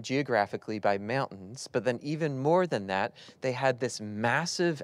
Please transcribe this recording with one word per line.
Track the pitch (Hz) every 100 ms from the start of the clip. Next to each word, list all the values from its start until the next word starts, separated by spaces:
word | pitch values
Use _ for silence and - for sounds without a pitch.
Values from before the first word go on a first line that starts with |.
geographically | 117 131 135 117 101 104 - 110
by | 101 101
mountains. | 104 131 135 98 92 127 -
But | 127 110
then | 120
even | 147 156 156 131
more | 143 175 180
than | 127 98
that, | 95 107 - - -
they | 131
had | 123 135 123
this | 123 -
massive | 107 104 117 131 170 - 175 147